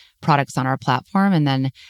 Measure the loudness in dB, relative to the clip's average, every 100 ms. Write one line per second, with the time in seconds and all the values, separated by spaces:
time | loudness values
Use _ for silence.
0 | -20 _ 0 0 0 -4 -4 -4 -2 -4
1 | -2 -2 2 2 2 0 -2 -6 -20